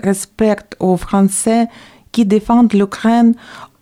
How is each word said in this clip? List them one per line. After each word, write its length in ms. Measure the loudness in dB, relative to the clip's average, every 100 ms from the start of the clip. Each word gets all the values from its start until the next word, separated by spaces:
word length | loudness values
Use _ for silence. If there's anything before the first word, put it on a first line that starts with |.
respect 540 | 0 -4 -6 -2 -2 -2 -6 -6
aux 180 | -2 -2
Français 720 | -2 0 0 0 -2 0 -2 -6 -20 _ _
qui 120 | -2
défendent 500 | 0 0 2 2 2
l'Ukraine 600 | 2 -2 -2 -2 2 2 0 -6 -20 -20 _